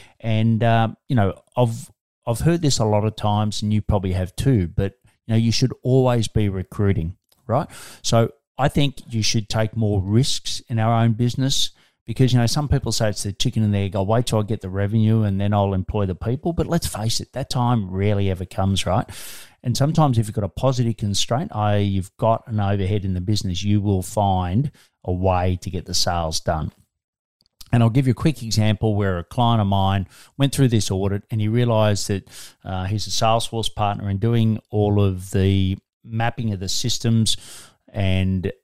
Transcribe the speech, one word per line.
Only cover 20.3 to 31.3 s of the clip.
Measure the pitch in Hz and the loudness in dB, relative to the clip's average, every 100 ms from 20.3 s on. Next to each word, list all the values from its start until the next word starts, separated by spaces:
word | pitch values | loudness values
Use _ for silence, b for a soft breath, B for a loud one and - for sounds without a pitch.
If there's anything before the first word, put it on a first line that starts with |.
got | 107 | -4
a | 98 | -6
positive | - 131 127 117 107 | -2 -2 0 -2 -2
constraint, | 104 98 - 120 - | -2 -2 -2 -2 -4
that | 107 107 | -2 0
is | 104 101 | 2 2
you've | 95 90 - | -2 -4 -2
got | 113 113 - | 0 0 -2
an | 107 | -2
overhead | 98 101 95 107 | 0 0 0 -2
in | 95 | -2
the | 90 | -4
business, | 92 104 95 87 | -2 -2 -2 -4
you | 101 104 | 0 2
will | 101 95 | 2 0
find | 90 - 101 92 90 98 143 b b b | -2 0 0 0 0 -2 -2 b b b
a | - | -6
way | 90 95 90 92 92 | 0 2 2 0 -2
to | 95 | -4
get | 87 | -8
the | - | -4
sales | 90 - 87 80 - | -2 0 0 -2 -4
done. | - 80 98 - _ _ _ _ _ _ _ _ - | -4 -4 -6 -10 _ _ _ _ _ _ _ _ -2
And | 120 | 2
I'll | 117 | 4
give | 120 131 | 4 2
you | |
a | |
quick | 113 165 - | 0 -2 -2
example | 113 104 107 104 110 | -2 2 2 2 0
where | 104 98 87 | 0 0 -2
a | |
client | - - 117 117 | -4 0 2 2
of | 98 | 2
mine | 98 95 98 92 B B - | 2 2 0 -2 B B -2
went | 139 | -2
through | 143 131 | 2 2
this | 113 - | 2 0
audit | 95 98 101 - | -2 -2 -4 -6